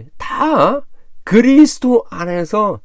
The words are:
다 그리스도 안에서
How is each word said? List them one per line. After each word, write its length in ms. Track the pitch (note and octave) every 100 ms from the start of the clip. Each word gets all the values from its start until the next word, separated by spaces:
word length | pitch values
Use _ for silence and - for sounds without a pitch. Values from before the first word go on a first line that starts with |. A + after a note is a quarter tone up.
| A2+ -
다 680 | - - D#4 C#4+ D#3+ C#4 - - - -
그리스도 800 | - G#3 B3 C#4 D4 - B3 B3 -
안에서 720 | F3 F3 F3 E3 G#3 G#3 C3+